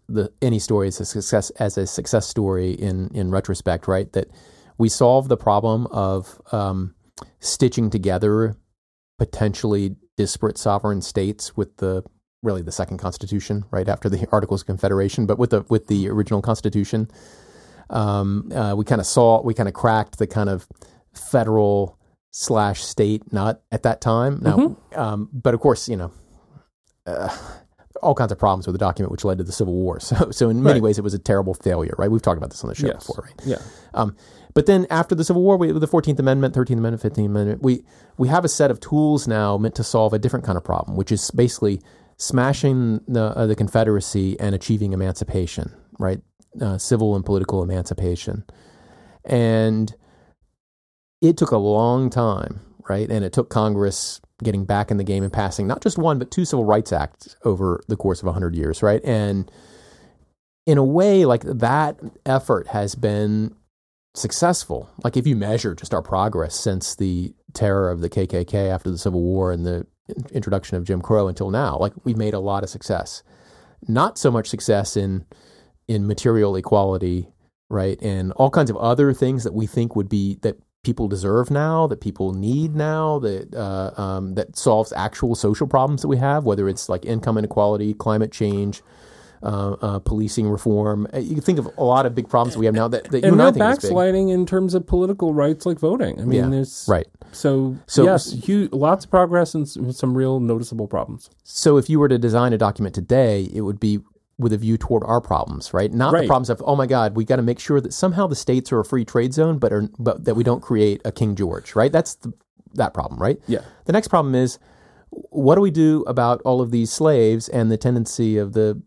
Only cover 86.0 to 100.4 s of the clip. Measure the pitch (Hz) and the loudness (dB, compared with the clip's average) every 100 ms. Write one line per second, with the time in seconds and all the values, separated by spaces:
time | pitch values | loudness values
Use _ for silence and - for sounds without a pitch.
86 | 151 131 139 147 135 101 98 95 - 92 | 0 0 0 0 0 0 -2 -4 -4 -6
87 | - 110 117 110 107 - 104 104 104 104 | -4 -4 0 0 0 2 2 2 -2 -2
88 | - 107 107 - 104 101 101 101 - - | 0 0 0 -2 -2 -2 -4 -6 -14 -20
89 | - - - - 107 101 101 101 107 98 | -20 -20 -20 -12 -6 -4 -4 -4 -4 -4
90 | - 107 107 - 107 104 117 104 104 104 | -2 -2 -2 -2 0 0 0 0 2 -2
91 | 104 135 - 151 139 170 120 - 127 127 | -4 -4 -4 -2 0 0 -2 0 2 4
92 | 131 120 120 123 120 113 110 110 113 117 | 2 0 0 2 2 2 2 2 2 -2
93 | - 131 190 196 262 208 214 277 202 180 | -2 2 6 8 8 6 4 2 2 2
94 | 185 190 196 185 180 190 185 180 175 180 | 4 2 2 2 2 0 0 0 0 0
95 | 185 196 170 151 143 151 180 165 156 247 | 2 0 0 2 2 2 -2 0 0 0
96 | 98 - 117 127 127 135 135 - - 90 | -2 -2 0 2 2 0 -2 -4 0 0
97 | - _ - - 147 135 135 131 - - | -2 _ -20 -4 0 2 0 -4 -2 4
98 | 175 180 - 123 - 202 185 139 151 190 | 6 6 0 -6 0 0 0 0 2 2
99 | - 185 180 175 170 160 143 - 123 127 | 2 2 4 2 0 -2 -6 -6 -8 -4
100 | 131 127 131 131 | -2 0 0 0